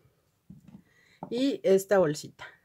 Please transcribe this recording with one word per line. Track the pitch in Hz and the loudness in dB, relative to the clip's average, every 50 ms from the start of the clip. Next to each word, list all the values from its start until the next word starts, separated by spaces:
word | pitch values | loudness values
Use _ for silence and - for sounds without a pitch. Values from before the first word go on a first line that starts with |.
| _ _ _ _ _ _ _ _ _ - - - _ - - - _ _ _ _ _ _ _ _ - - | _ _ _ _ _ _ _ _ _ -20 -20 -20 _ -20 -20 -20 _ _ _ _ _ _ _ _ -14 -8
Y | 226 247 269 277 233 - - | -6 -4 -2 -2 -4 -2 2
esta | 180 196 190 190 - 208 190 | 2 2 2 2 2 2 2
bolsita. | 175 147 151 - - - - - - - - _ | 2 2 0 -4 -10 -16 -18 -20 -20 -20 -20 _